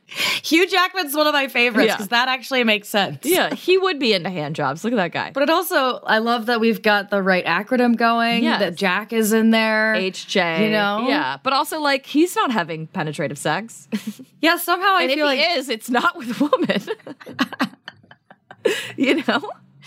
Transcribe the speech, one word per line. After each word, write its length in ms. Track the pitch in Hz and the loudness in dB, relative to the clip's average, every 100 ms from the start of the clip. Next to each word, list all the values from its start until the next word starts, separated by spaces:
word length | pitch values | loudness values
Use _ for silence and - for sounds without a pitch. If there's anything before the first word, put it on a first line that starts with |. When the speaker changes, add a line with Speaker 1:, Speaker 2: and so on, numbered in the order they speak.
| _ - - - | _ -6 -4 -4
Speaker 1:
Hugh 260 | - 320 359 | 0 2 4
Jackman's 460 | 370 370 381 311 294 | 2 0 0 -4 0
one 100 | 302 | 2
of 60 | |
my 160 | 294 269 | 2 0
favorites 400 | 262 240 220 220 | 0 2 4 2
Speaker 2:
Yeah. 80 | 185 | 0
Speaker 1:
'cause 120 | 202 | 0
that 200 | 240 254 | 0 0
actually 360 | 262 226 262 | -2 -2 0
makes 240 | 226 208 - | 2 0 0
sense. 320 | 208 175 143 | -2 -2 -2
Speaker 2:
Yeah, 320 | 262 349 190 | 0 2 0
he 240 | 240 - 370 | -2 2 2
would 200 | 381 302 | 2 0
be 140 | 254 | 0
into 160 | 196 170 | 0 -2
hand 260 | 180 147 156 | -6 -6 -4
jobs. 280 | 139 156 | -4 -4
Look 80 | 220 | -2
at 40 | 240 | -2
that 160 | 170 | -2
guy. 180 | 135 104 | -4 -4
Speaker 1:
But 100 | - | -2
it 40 | 285 | 2
also, 520 | 330 349 349 262 233 | 2 0 0 0 -2
I 140 | - 220 | 0 0
love 280 | 226 240 220 | 2 0 0
that 140 | 233 | 2
we've 220 | 226 202 | 2 2
got 260 | 214 208 196 | 2 2 2
the 140 | 202 | 0
right 220 | 190 185 160 | 2 2 2
acronym 500 | 170 208 254 247 233 | -2 0 2 2 2
going, 480 | 233 233 233 233 | 2 2 0 2
Speaker 2:
Yes. 160 | 285 277 | 2 2
Speaker 1:
that 160 | 190 170 | 0 0
Jack 380 | 190 185 220 | 0 0 -2
is 180 | 226 214 | 0 2
in 200 | 220 220 | 4 4
there. 420 | 226 220 214 220 | 4 4 2 2
Speaker 2:
H 320 | 220 190 185 - | 0 -2 -6 -4
J. 400 | 196 170 165 214 | 0 2 2 2
Speaker 1:
You 40 | |
know? 340 | 214 202 208 247 | 2 0 0 0
Speaker 2:
Yeah, 300 | 208 131 139 | 0 -2 -4
but 120 | 247 | -2
also, 260 | 269 302 320 | -2 -2 -2
like, 240 | 294 277 | -2 -2
he's 320 | 269 294 359 440 | -2 0 0 0
not 140 | 381 | -2
having 380 | 214 170 160 156 | 0 -2 -6 -8
penetrative 500 | 190 156 147 143 143 | -6 -6 -4 -6 -4
sex. 500 | 160 160 226 - - | -2 -2 -4 -14 -10
<laughs> 280 | 208 - 208 262 _ | -8 -8 -14 -18 _
Speaker 1:
Yeah, 140 | 311 339 | 0 0
somehow 400 | 339 349 392 381 | 0 0 2 2
I 60 | |
Speaker 2:
And 80 | 254 | 2
if 40 | 294 | 0
Speaker 1:
feel 120 | 294 | 0
Speaker 2:
he 80 | 269 | 2
Speaker 1:
like 160 | 320 339 | 0 -2
Speaker 2:
is, 120 | 262 | -4
it's 180 | 226 - | -6 -2
not 280 | 247 339 339 | 0 0 -2
with 200 | 240 226 | -6 -2
a 40 | |
woman. 380 | 294 508 320 196 311 440 - - - - - - 277 - - - - - - - - - - | 0 0 0 -2 -4 -8 -12 -16 -10 -6 -4 -4 -6 -6 -20 -20 -20 -20 -20 -20 -20 -4 -2
<laughs> 300 | 427 - - | -2 -6 -2
You 280 | 262 311 - | 2 2 0
know? 240 | 294 415 - _ _ | -2 -4 -12 _ _